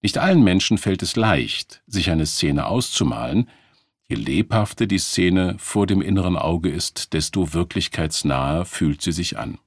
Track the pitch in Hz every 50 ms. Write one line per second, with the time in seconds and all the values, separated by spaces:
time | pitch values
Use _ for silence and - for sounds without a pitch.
0 | - 101 - - - 190 190 165 117 95 90 95 - - 110 101 - 107 95 90
1 | 92 87 - 113 113 110 92 69 60 53 - - - _ - _ _ _ 95 98
2 | 80 90 85 80 78 78 - - - 76 71 71 69 - 95 123 123 - - -
3 | 95 - - 110 - 123 143 - 120 - - _ _ _ _ _ _ _ _ _
4 | _ _ - - - - 69 85 - - 113 110 104 - - - 113 101 98 92
5 | - - - - 90 90 90 95 92 92 101 98 - - - 104 101 95 101 98
6 | 87 98 98 98 90 90 90 76 71 76 85 85 80 90 76 - - - _ -
7 | - _ - 80 76 - - 98 90 78 76 85 87 87 - 95 90 - - -
8 | 80 80 - - - 73 67 65 67 69 76 82 90 - - - 90 76 73 -
9 | - 90 80 82 85 - - - 57 64 - - _